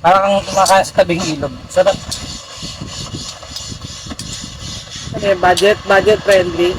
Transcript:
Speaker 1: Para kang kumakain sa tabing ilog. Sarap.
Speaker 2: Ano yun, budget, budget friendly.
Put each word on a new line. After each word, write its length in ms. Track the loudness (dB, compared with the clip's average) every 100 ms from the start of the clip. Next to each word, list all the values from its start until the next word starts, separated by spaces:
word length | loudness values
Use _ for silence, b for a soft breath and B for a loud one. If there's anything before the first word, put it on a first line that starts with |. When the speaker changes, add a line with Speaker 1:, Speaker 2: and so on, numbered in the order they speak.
Speaker 1:
Para 160 | 6 4
kang 240 | 4 0
kumakain 400 | 0 2 6 6
sa 120 | 4 2
tabing 240 | 2 2
ilog. 300 | -2 -4 -6 -8 -4
Sarap. 240 | 2 2 2 -6 -10 -10 -14 -16 -14 -14 -12 -12 -12 -10 -10 -12 -14 -14 -14 -12 -14 -14 -14 -14 -12 -12 -12 -14 -14 -12 -12 -14 -14 -10 -4
Speaker 2:
Ano 80 |
yun, 160 | 0 2
budget, 380 | 4 4 4 2 2
budget 320 | 4 4 2
friendly. 560 | 4 4 4 0 0